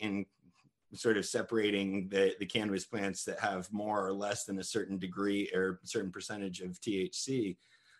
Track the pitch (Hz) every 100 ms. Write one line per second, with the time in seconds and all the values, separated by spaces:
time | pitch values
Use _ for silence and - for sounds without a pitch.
0 | 107 101 98 _ - _ _ _ _ 104
1 | 120 104 92 113 101 113 104 101 98 98
2 | 95 98 98 - 98 113 104 95 - 110
3 | 98 90 - 95 107 95 90 104 107 104
4 | 95 98 101 101 - 98 92 110 95 95
5 | 92 90 101 101 98 92 95 92 - -
6 | 92 98 - 104 98 90 92 90 113 95
7 | 92 - 135 131 101 90 _ - _